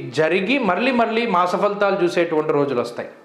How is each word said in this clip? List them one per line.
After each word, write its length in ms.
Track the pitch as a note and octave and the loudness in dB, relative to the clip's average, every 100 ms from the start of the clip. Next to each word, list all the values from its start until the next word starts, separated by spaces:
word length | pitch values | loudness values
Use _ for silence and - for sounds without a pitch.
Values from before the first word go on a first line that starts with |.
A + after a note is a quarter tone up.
| C3+ B2 | -6 0
జరిగి 380 | D#3 F#3 G3 C4+ G#3 | 2 2 0 0 0
మళ్ళీ 240 | F3 B3 A#3+ | 0 0 2
మళ్ళీ 220 | A3 A3 A#3 F3 | 0 0 0 2
మాస 180 | F3 F#3+ | 2 0
ఫలితాలు 340 | G3+ G3+ G3+ F#3+ | 0 0 0 2
చూసేటువంటి 500 | E3+ F#3 E3 D#3 D3+ D3 | 0 0 0 0 0 0
రోజులు 220 | C#3 B2 A#2 | 0 -2 -4
వస్తాయి. 240 | - A2 - | -6 -12 -14